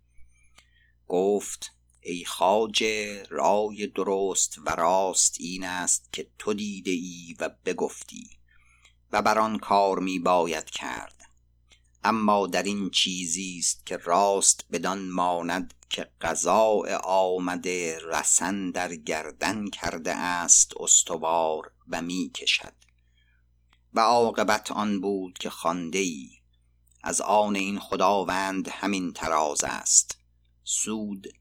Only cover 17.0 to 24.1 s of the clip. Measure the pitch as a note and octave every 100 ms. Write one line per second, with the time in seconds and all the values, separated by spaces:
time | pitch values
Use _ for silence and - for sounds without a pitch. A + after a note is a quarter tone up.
17 | - F#2+ F#2 F#2 F2+ F2 F2+ F2+ E2+ D#2+
18 | E2 D#2 - - E2+ G2+ F#2 E2+ F2+ E2
19 | D#2 D#2 D#2 D2+ D#2+ G#2 G2+ - E2+ F2
20 | F2+ - F2 F2 E2+ - - - E2+ -
21 | - E2 D#2+ E2 D#2+ D#2 - - - E2
22 | E2+ F2+ D#2+ - - - - - _ _
23 | _ _ _ _ _ _ _ _ _ A2+
24 | A2+